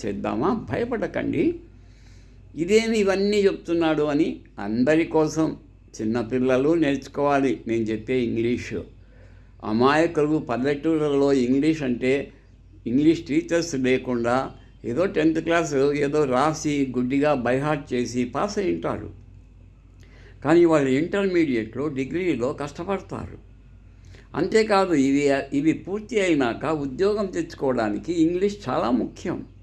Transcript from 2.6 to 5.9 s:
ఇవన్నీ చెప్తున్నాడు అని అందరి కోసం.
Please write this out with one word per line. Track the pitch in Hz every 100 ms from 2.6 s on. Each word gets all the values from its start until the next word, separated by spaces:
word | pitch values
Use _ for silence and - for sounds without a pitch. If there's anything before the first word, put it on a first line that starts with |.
| 175 214 226 226
ఇవన్నీ | 196 190 202 208
చెప్తున్నాడు | 196 - - 170 160 156
అని | 147 143 214 254 - -
అందరి | 101 110 127 160 165
కోసం. | 156 156 156 156 - - - -